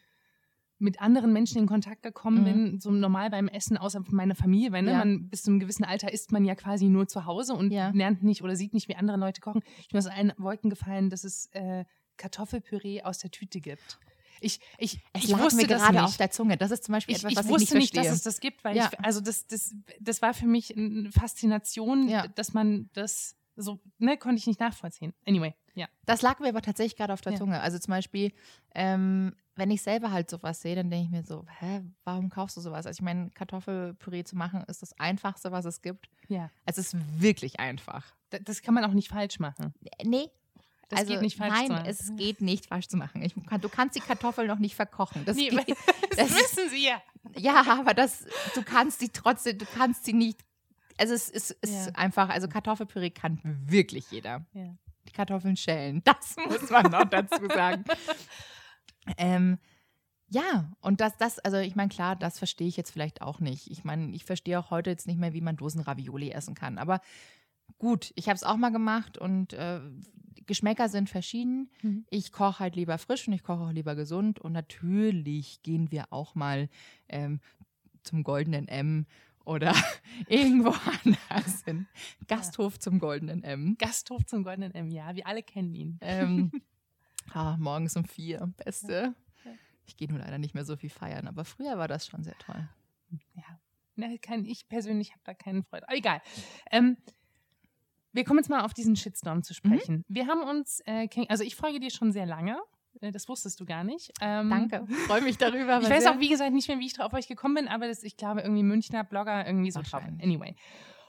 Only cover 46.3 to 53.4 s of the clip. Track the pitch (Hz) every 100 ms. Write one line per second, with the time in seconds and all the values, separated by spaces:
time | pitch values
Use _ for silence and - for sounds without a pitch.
46.3 | 349 508 - 359 269 277 233 - - -
47.3 | - 233 277 262 247 254 214 262 - -
48.3 | - - 254 208 247 254 - 247 - 233
49.3 | 240 247 202 208 233 254 - - 226 226
50.3 | 208 _ _ _ _ _ - 220 240 -
51.3 | 220 - - 214 202 190 175 185 196 190
52.3 | - 185 214 214 214 208 190 175 - 160
53.3 | 160